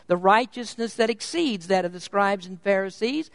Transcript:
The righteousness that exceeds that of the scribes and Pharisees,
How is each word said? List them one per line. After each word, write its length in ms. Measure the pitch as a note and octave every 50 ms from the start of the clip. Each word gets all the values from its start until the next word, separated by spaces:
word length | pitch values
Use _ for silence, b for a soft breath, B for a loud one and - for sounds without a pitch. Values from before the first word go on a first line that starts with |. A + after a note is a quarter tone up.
| B B
The 100 | F3 F3
righteousness 760 | F#3 F#3+ G#3 A3+ B3+ - - B3 A#3 - - A3+ A#3 A3 -
that 120 | - A3+ A3+
exceeds 600 | A#3 G#3 - - - E4+ E4+ C4+ G#3+ F3+ E3 F3+
that 180 | F#3+ F#3 F3+
of 80 | F3 F3
the 60 | F3
scribes 440 | - - - G3+ G3+ G3 G3+ F#3+ F3
and 160 | F#3 F#3 E3+
Pharisees, 720 | - G3+ G3 F#3+ G3 F#3+ - - A3 A#3+ C#4 D#4+ D#4 -